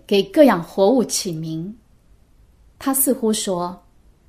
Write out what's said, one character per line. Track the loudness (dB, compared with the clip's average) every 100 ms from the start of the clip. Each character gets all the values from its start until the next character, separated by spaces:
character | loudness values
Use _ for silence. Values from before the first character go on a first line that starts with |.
| -2
给 | 0
各 | 2 6 6
样 | 4
活 | -2 0 2
物 | 2
起 | 0 -4 -6
名， | -8 -8 -8 -10 -14 _ _ _ _ _ _ _ _ _ -10
他 | -4
似 | -2 0
乎 | 0 -2
说 | -2 -4 -4 -6 -10 _ _ _ _